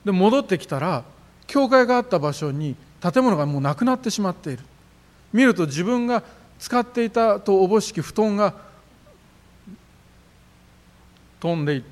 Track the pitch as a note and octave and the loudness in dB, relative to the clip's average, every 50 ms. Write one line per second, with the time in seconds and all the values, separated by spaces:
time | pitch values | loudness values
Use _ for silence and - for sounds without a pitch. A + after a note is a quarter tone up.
0 | - G3+ F#3+ F3+ F#3+ A3 B3+ C#4 C4+ - F#3+ D3 - - D3 C3+ D3 F#3 D#3+ A#2+ | -4 -2 0 2 4 4 4 2 0 -2 -4 -4 -4 -6 -6 -4 -2 -2 -4 -4
1 | - - - - - - _ - - - - C#4 C#4 A3+ C4 C4 B3 A#3 B3 B3 | -6 -10 -20 -20 -20 -20 _ -20 -12 -2 0 0 2 4 4 4 4 4 2 0
2 | B3 - G3 E3 C#3+ D3 C#3 - D#3 C#3+ C3+ D3 D#3 C#3+ A#2+ - - - - - | 0 0 -2 -2 -2 -2 -4 -4 -6 -6 -4 -4 -6 -6 -8 -10 -14 -20 -14 -6
3 | - F3 - B3+ B3+ B3 G3 D3 D3 D3 C#3+ C#3 C3+ C#3 D3 - A#3+ B3+ B3+ B3 | -4 0 2 2 2 2 2 0 0 -2 -2 -2 -2 -2 0 0 0 0 0 -2
4 | - F3+ - - G3+ F#3 F3 - - D#3 B2+ A2+ - - - _ _ _ _ _ | -4 -6 -4 -2 -4 -4 -4 -6 -10 -10 -10 -10 -14 -20 -20 _ _ _ _ _
5 | _ _ _ _ - - - A3+ C4+ B3 G3 F3+ E3 C#3+ C3 D#3 F3 G#3+ B3 A#3+ | _ _ _ _ -12 -2 2 4 4 4 4 2 0 -2 -2 -4 -2 -2 -2 -2
6 | A#3+ A#3+ A#3+ D3+ - - - - - - - - - - A#3+ B3 A#3 A#3+ - A#3 | 0 0 -2 -2 -4 -6 -20 -20 -20 -20 -20 -16 -8 -2 -2 -2 -2 -2 -2 -4
7 | A#3 A3 - A#3 A3+ A3 G3+ G#3 G3+ G#3 G3 F#3+ F#3+ F3+ G#3+ G#3+ G3+ - - F3 | -2 0 0 2 2 2 2 0 2 2 4 4 4 4 2 0 0 -2 -6 -8
8 | - - - G#3+ G#3+ G#3+ G3+ G3+ G#3 F3+ - - - - - - _ _ _ _ | -8 -6 -2 -2 0 0 2 0 0 0 -2 -6 -20 -20 -20 -20 _ _ _ _
9 | - - - _ _ _ _ - _ - - - - G3+ F#3 - _ _ _ _ | -20 -20 -20 _ _ _ _ -20 _ -20 -20 -20 -20 -20 -20 -20 _ _ _ _
10 | _ _ _ _ _ _ _ _ _ _ _ _ _ _ _ _ _ _ _ _ | _ _ _ _ _ _ _ _ _ _ _ _ _ _ _ _ _ _ _ _
11 | _ - _ - - _ _ - - E3+ E3+ D#3+ D3 D3 D3 C3 - - | _ -20 _ -20 -20 _ _ -8 -4 -4 -2 -2 -2 -2 -4 -4 -6 -12